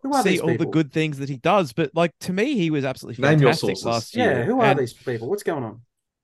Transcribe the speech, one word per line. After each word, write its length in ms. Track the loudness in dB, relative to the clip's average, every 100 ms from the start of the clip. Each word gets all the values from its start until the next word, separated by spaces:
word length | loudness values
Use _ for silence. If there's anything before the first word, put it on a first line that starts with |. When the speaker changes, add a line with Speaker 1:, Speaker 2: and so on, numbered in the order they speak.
Speaker 1:
Who 100 | -2
are 100 | 0
Speaker 2:
see 80 | 2
Speaker 1:
these 100 | 0
Speaker 2:
all 80 | 0
the 80 | 0
Speaker 1:
people? 140 | 0
Speaker 2:
good 200 | 0 0
things 280 | -2 -2 -4
that 100 | -8
he 80 | -2
does. 340 | 2 2 2
But, 200 | -2 -2 0
like, 160 | -2 -2
to 120 | -6
me, 240 | -2 0 0
he 120 | 0
was 140 | 0
absolutely 380 | -2 -6 -10 0
Speaker 3:
Name 160 | 4 6
your 140 | 6
Speaker 2:
fantastic 240 | 4 0 -2
Speaker 3:
sources. 80 | -2
Speaker 2:
last 300 | -2 -2 0
Speaker 1:
Yeah, 60 | 0
Speaker 2:
year. 100 | 0
Speaker 1:
who 160 | 0 2
are 60 | 2
Speaker 2:
And 140 | 2
Speaker 1:
these 140 | -2
people? 360 | -6 -8 -6 -6
What's 140 | -6
going 200 | -4 -4
on? 180 | -6 -10 -20 _ _ _